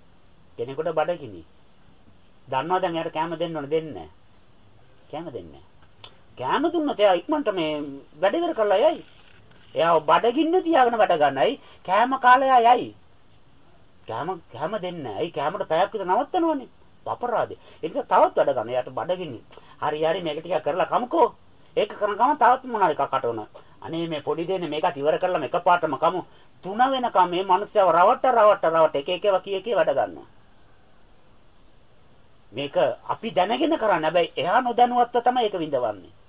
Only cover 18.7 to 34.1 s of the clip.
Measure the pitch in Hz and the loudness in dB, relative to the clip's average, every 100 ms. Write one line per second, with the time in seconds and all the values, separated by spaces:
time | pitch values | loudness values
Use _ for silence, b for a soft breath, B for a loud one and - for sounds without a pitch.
18.7 | 127 131 127 165 180 165 107 - - B | -4 -4 -6 -6 -6 -6 -12 -16 -20 B
19.7 | B 143 151 156 185 165 147 170 170 - | B -4 -2 -2 -2 -4 -8 -4 -4 -2
20.7 | 180 160 175 254 330 262 - - b b | -2 0 -2 -2 2 0 0 -20 b b
21.7 | - 208 - 202 202 240 302 233 247 262 | -4 -4 -2 -4 0 2 4 4 2 0
22.7 | 220 180 147 139 135 120 113 107 - B | -2 0 0 -2 -2 -4 -6 -10 -18 B
23.7 | B - 165 165 151 - 151 170 190 165 | B -12 -8 -6 -6 -6 -6 -4 -4 -4
24.7 | 151 175 143 147 165 180 175 131 175 - | -2 -4 -2 -2 0 0 -2 -2 -2 2
25.7 | 143 156 135 147 180 - b b - 180 | 2 0 0 -2 -2 -8 b b -16 -10
26.7 | 214 254 262 233 196 180 170 196 185 208 | 0 0 0 0 2 2 0 2 0 2
27.7 | 214 185 165 190 254 262 233 208 190 165 | 2 4 6 4 4 2 4 6 4 2
28.7 | 160 156 143 143 180 208 185 196 190 214 | 4 2 2 -4 -2 0 0 -2 -8 -4
29.7 | 196 165 135 101 76 - - - - - | 0 0 0 -2 -6 -20 -20 -20 -20 -20
30.7 | - - - - - - - - - - | -20 -20 -20 -20 -20 -20 -20 -20 -20 -20
31.7 | - - - - - - - - - 143 | -20 -20 -20 -20 -20 -20 -20 -18 -10 -6
32.7 | 180 139 - - - 220 175 190 247 302 | 0 0 -2 -8 -8 -4 -2 0 0 0
33.7 | 320 220 170 156 | 0 0 0 0